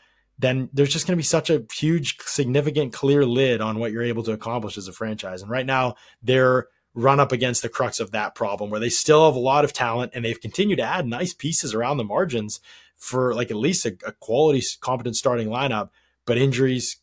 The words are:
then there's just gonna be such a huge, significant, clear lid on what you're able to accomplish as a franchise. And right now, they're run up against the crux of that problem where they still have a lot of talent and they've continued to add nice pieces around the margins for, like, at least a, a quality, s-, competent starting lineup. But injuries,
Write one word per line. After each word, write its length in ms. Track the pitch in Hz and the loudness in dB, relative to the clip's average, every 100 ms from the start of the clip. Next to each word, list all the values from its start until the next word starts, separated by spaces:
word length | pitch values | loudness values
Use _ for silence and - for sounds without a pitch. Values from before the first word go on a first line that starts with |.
| _ _ _ - | _ _ _ -2
then 300 | 127 131 127 | 0 0 -2
there's 200 | 139 143 | 0 2
just 140 | 160 - | 0 0
gonna 100 | 180 | 0
be 40 | |
such 260 | 143 160 - | 2 0 2
a 140 | 156 110 | 0 -2
huge, 440 | - 151 165 135 - | -2 0 0 -2 -8
significant, 720 | - - 127 131 147 143 139 | -6 -2 0 0 0 0 -2
clear 300 | - 139 143 | 0 2 4
lid 360 | 131 120 135 117 | 4 2 2 0
on 180 | 107 110 | -2 -2
what 140 | 117 | -4
you're 100 | 110 | -2
able 200 | 120 113 | -2 -2
to 80 | 113 | -4
accomplish 440 | 107 113 120 110 104 | -4 -4 -6 -6 -10
as 120 | 92 | -12
a 40 | |
franchise. 500 | 90 110 107 95 92 | -8 -8 -6 -8 -10
And 80 | 98 | -6
right 160 | 127 131 | -6 -2
now, 280 | 135 127 - _ _ | 0 -2 -4 _ _
they're 440 | 113 127 131 127 - _ _ | 2 4 6 4 0 _ _
run 260 | 123 123 139 | 0 4 4
up 100 | 135 | 4
against 320 | 127 123 120 | 2 0 -2
the 60 | 117 | -2
crux 320 | - 123 - | -2 -2 -2
of 100 | 104 | -4
that 220 | 107 104 | -4 -4
problem 340 | - 107 101 104 | -4 -4 -4 -4
where 100 | 104 | -4
they 80 | 113 | -2
still 380 | - - 151 160 | 0 6 8 8
have 100 | 131 | 6
a 20 | |
lot 260 | 123 139 | 2 2
of 80 | 147 | 2
talent 380 | - 123 117 123 | 0 -2 -2 -4
and 100 | 127 | -4
they've 160 | 113 117 | -6 -6
continued 360 | 113 - 208 170 | -6 -2 0 0
to 40 | |
add 240 | 117 180 131 | 0 -2 -4
nice 280 | 120 175 | -4 -4
pieces 380 | - 143 165 143 | -4 -4 -2 -2
around 240 | 107 120 143 | -2 0 -2
the 60 | |
margins 540 | 107 113 185 120 104 - - - _ - | -2 0 0 -2 -4 -8 -14 -20 _ -16
for, 360 | - 127 127 | -6 0 0
like, 160 | 117 123 | 0 -2
at 40 | 107 | -2
least 280 | 131 185 117 | 0 0 -2
a, 100 | 95 | -6
a 80 | - | -10
quality, 460 | - - 117 156 135 | -12 -2 2 4 2
s-, 180 | 117 - | -2 -6
competent 340 | - 127 117 | -4 -4 -4
starting 340 | 110 135 123 110 | -2 0 0 -2
lineup. 420 | 117 135 110 101 _ _ _ - | -2 -2 -2 -6 _ _ _ -2
But 120 | 117 | 2
injuries, 580 | 135 120 131 127 - - | 2 2 2 0 -4 -8